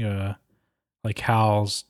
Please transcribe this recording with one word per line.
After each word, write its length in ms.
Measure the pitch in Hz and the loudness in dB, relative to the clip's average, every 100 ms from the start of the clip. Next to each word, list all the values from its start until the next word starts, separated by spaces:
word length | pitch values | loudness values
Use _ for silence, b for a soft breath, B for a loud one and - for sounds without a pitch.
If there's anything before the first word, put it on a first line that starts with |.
uh, 320 | 110 98 98 101 _ _ _ _ _ _ | -4 -4 -6 -8 _ _ _ _ _ _
like, 140 | 110 - | -8 -6
Hal's 640 | - 113 110 104 104 - - | 0 4 4 4 0 -4 -6